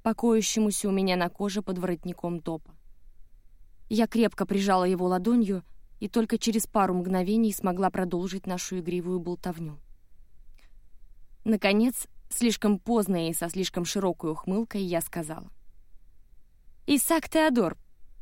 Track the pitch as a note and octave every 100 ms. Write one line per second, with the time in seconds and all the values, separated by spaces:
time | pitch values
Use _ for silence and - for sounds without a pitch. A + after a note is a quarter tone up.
0 | A3+ A3 A#3 A3 G3+ A3+ G#3+ G3 G3+ F#3+
1 | F#3+ F3+ F3 - G3+ G3 - F#3 F3+ E3+
2 | F3+ E3+ F3 E3+ - D#3+ - - - -
3 | - - - - - - - - - A3
4 | A3+ A3+ A3 - F#3 G3 G3 F#3 F3+ F3+
5 | F3+ F#3 F#3+ A#3+ G3+ F#3+ - - - -
6 | G#3 A#3+ A3+ A3+ - A3 - A3 F#3+ F3+
7 | F3+ F#3+ F3+ A3 A3 G3 F#3+ F3+ F#3+ F#3+
8 | F#3 F3 F#3 F#3+ F#3+ F3+ - F#3 E3+ F3
9 | F3 F#3 E3+ F3 F#3 E3 D#3+ D3 - -
10 | - - - - - - - - - -
11 | - - - - G#3+ G#3+ G3 G#3 A#3+ -
12 | - - - - A#3+ G#3+ G#3 G3+ - A#3
13 | G3 F3+ E3 E3 E3+ F#3+ F3+ F#3 E3+ G#3
14 | F#3+ E3+ E3 D#3+ - F#3+ A3+ G#3 F#3 E3+
15 | E3 E3+ D#3 D#3 F#3 - - - - -
16 | - - - - - - - - - C#4+
17 | - E4 - D#4+ D#4 B3 E3+ - - -
18 | - -